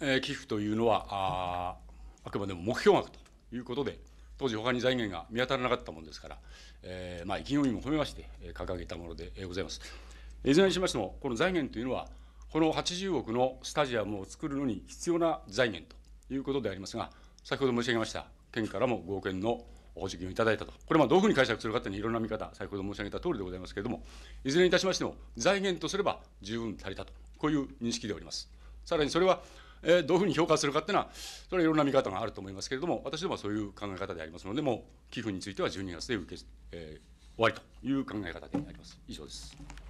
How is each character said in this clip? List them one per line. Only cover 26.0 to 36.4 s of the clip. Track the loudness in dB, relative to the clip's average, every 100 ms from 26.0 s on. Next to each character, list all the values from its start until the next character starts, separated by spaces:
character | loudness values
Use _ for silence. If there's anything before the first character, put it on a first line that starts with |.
ば | 0 -2 -8 -14
十 | -6 -4
分 | -4 -6
足 | -8
り |
た | -8
と、 | -10 -16 -20 -4
こ | 0
う |
い | 2
う | 0 -4
認 | -2
識 | -2 -4
で |
お | -6
り |
ま | -8
す。 | -10 -12 -16 -18 -14
さ | -2 0
ら |
に | 2
そ | 4
れ | 4
は、 | 4 -2 -18 -20 -2
え | 6 6
ー、 | 6
ど |
う | 4
い |
う |
ふ | 6
う |
に |
評 | 4 6
価 | 4
す |
る | 4
か | 2
と | 2
い |
う |
の | 2
は、 | 0 -6 -12 -14 -2
そ | 4
れ |
は |
い | 6
ろ |
ん | 6
な |
見 | 6
方 | 6 4
が | 0
あ |
る | -4
と | -6
思 | -10
い |
ま | -8
す | -6
け | -4
れ |
ど | -2
も、 | -2
私 | -4 -4
ど | -4
も |
は | -4
そ | -2
う |
い | -2
う | -4
考 | -6 -8
え | -6
方 | -6
で | -6
あ |
り | -10
ま | -10
す | -6
の |
で、 | -2
も | 0 0 -4 -20 -12
う |
寄 | -6
付 | -4
に | -4
つ | -6
い | -4
て |
は | -2
十 | -2
二 | -6
月 | -6 -4
で |
受 | -4 -6
け、 | -12